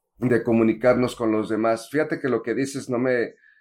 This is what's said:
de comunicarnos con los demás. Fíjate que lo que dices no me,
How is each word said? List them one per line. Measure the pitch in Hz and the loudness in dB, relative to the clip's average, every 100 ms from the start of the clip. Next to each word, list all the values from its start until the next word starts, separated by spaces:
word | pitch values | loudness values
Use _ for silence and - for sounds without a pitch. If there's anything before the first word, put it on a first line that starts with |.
| _ - | _ -4
de | 123 117 | 0 2
comunicarnos | 120 113 113 110 123 123 123 - | 4 4 4 2 2 2 0 -2
con | 113 | 0
los | 107 104 | 0 0
demás. | 107 113 113 - | 0 0 -2 -2
Fíjate | 143 151 165 | -4 -2 -2
que | 135 | -2
lo | 113 | -2
que | 120 | -2
dices | 110 135 139 123 | -4 -4 -6 -6
no | 123 | -2
me, | 131 123 104 - _ _ | 0 0 -2 -8 _ _